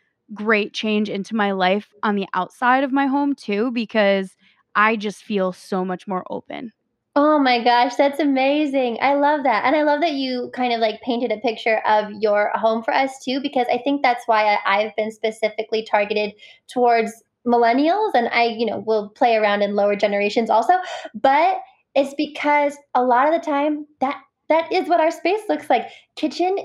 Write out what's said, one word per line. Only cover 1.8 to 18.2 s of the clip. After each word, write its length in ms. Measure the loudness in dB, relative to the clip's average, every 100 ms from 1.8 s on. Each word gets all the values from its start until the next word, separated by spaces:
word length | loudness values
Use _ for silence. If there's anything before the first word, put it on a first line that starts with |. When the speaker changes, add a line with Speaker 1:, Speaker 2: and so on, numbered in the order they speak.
| -4 -6
Speaker 1:
on 120 | -2 -2
the 120 | -2
outside 500 | -6 -6 -2 0 2
of 80 | 2
my 140 | 0 0
home 260 | 0 -2 -4
too, 360 | -4 -2 -2
because 640 | -4 -2 2 2 2 -2 _ _ _ _ 2
I 200 | 2 2
just 280 | -4 -10
feel 280 | -6 -2 -2
so 320 | -4 -6 -4
much 240 | -4 -8 -6
more 160 | -8 -8
open. 420 | -12 -12 -14 -14 _ _ _ _ 0
Speaker 2:
Oh 240 | 4 4
my 220 | 4 2
gosh, 340 | 4 4 2 2
that's 240 | 0 2
amazing. 760 | 0 2 2 2 0 0 -2 0
I 140 | 0 2
love 280 | 2 2
that. 220 | 0 2 2
And 100 | 2
I 80 |
love 160 | 2 2
that 140 | 0
you 360 | -2 -4 -4 -6
kind 180 | -4 -2
of, 80 | 0
like, 220 | -2 -2
painted 280 | -4 -4 -2
a 120 | -2
picture 400 | -2 -2 0 0 2
of 240 | 2 0 -2
your 300 | 0 2 0 0
home 280 | 0 0
for 100 | 0
us 260 | 0 0 -4
too, 220 | -6 -4
because 260 | -2 -2 0
I 100 | -2
think 220 | -2 0
that's 240 | 0 0 0
why 260 | 2 2 2
I, 240 | 2 0
I've 160 | -2 -4
been 160 | -6
specifically 720 | -4 -6 -2 -4 -4 -4 -4
targeted 480 | -2 -2 0 -2 -4 -8 -20 -20 -8
towards 420 | 0 2 2 0 -6 _ _ 0
millennials, 640 | 2 4 2 2 0 0
and 160 | 0